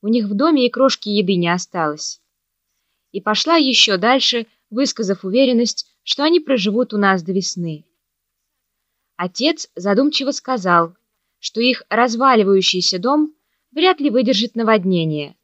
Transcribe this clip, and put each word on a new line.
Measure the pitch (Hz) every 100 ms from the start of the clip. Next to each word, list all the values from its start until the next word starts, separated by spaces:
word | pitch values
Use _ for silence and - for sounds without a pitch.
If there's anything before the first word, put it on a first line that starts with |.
«У | 208
них | 240 208
в | 202
доме | 311 294 247
и |
крошки | - 262 - -
еды | 202 185 185
не | 170
осталось». | 180 - 180 156 151 - - _ _ _ _ _ _ _ _ _
И | 190
пошла | 202 208 302 330
ещё | 269 240 - 190
дальше, | 214 262 - 233 226 _ _
высказав | 214 277 - 185 196
уверенность, | 190 220 269 240 233 - - _
что | - -
они | 302 349
проживут | 311 262 190 208 254
у | 208
нас | 202 190
до | 165
весны. | 190 180 - 170 151 _ _ _ _ _ _ _ _ _ _ _ _ _ -
Отец | 180 - 285 320 - -
задумчиво | 185 202 285 294 269
сказал — | 269 - 254 185 175 165 175 _ _ _ _
что | - 220
их | 247 240 -
разваливающийся | 214 247 226 269 240 196 196 190 185 180 185
дом | 220 302 302 _ _ _ _
вряд | 269 359 359
ли | 285
выдержит | 226 240 208 233 226
наводнение | 226 214 185 180 160 151 147 _